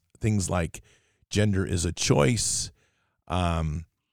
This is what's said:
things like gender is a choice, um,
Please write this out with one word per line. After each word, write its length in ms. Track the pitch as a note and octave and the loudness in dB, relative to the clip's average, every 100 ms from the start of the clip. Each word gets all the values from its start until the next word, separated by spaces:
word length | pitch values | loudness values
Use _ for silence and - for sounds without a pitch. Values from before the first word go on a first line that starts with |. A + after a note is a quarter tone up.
| - _ | -14 _
things 300 | A2+ G#2 F2+ | -2 0 0
like 320 | F2+ E2+ - - _ _ _ _ | -2 -2 -6 -20 _ _ _ _
gender 340 | G2+ G#2+ F#2+ | 0 2 2
is 220 | F#2+ F2+ F2 | 0 0 -2
a 60 | |
choice, 800 | E2 - - F#2+ A2+ - - - - _ _ _ _ - | -2 2 4 4 2 -2 -4 -6 -12 _ _ _ _ -6
um, 580 | F2 F2 E2 D#2+ D#2+ D#2+ _ _ | -2 0 0 -2 -4 -10 _ _